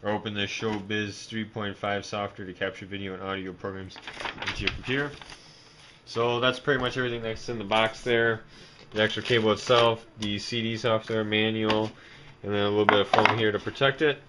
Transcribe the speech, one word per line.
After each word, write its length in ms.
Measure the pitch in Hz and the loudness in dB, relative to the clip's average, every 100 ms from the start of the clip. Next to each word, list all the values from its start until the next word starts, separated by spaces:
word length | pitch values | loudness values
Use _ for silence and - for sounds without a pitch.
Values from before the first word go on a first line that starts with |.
or 80 | 104 | -2
open 240 | 104 110 | -2 -2
the 140 | 104 98 | -4 -4
Showbiz 760 | - 113 104 98 107 104 101 - | -4 -4 -4 -2 -2 -2 -8 -10
three 160 | 113 | -8
point 340 | 104 113 101 95 | -6 -6 -6 -4
five 280 | 104 101 95 | -4 -4 -4
software 420 | 107 101 - 95 | -6 -6 -8 -12
to 60 | |
capture 320 | 90 95 - 95 | -4 -6 -6 -10
video 280 | 98 98 | -8 -8
and 80 | 92 | -8
audio 300 | 95 95 95 | -6 -6 -6
programs 460 | 87 101 95 95 - - - - - - | -8 -8 -8 -12 -14 -16 -10 -10 -8 -8
into 140 | - | -4
your 80 | 101 | -4
computer. 420 | - - 131 147 - - - - - - - - - - | -6 -4 -2 -2 -8 -18 -20 -20 -20 -20 -20 -20 -20 -8
So 340 | 113 117 117 | 0 0 4
that's 220 | 127 127 | 2 0
pretty 180 | - 135 | 0 0
much 160 | 123 131 | 0 -2
everything 260 | 123 117 | -2 -2
that's 280 | 113 110 - | -6 -6 -6
in 80 | 120 | -6
the 80 | 101 | 2
box 340 | 110 110 - | 4 4 0
there. 400 | 123 117 117 113 - - - - - | 0 4 4 0 -6 -20 -20 -20 -6
The 120 | 104 | 2
actual 200 | 107 - | 2 2
cable 280 | 95 120 110 | 2 4 4
itself, 540 | 101 - 123 117 113 - - | 2 4 6 6 4 -6 -6
the 200 | 107 101 | -4 -4
C 220 | - 120 | -4 -4
D 160 | 113 113 | -2 -2
software 480 | 123 110 - 113 107 | 0 0 0 -2 2
manual, 640 | 107 110 110 107 107 110 - - - - - | 2 2 2 2 2 0 -6 -20 -20 -20 -12
and 100 | 101 | -4
then 80 | 104 | 0
a 80 | 101 | 2
little 160 | 104 104 | 4 6
bit 160 | 104 | 4
of 80 | 95 | 4
foam 280 | - 104 110 | 4 4 4
here 140 | 110 | 2
to 80 | 104 | 0
protect 420 | - - 135 131 | -4 0 0 4
it. 160 | 156 139 | 0 0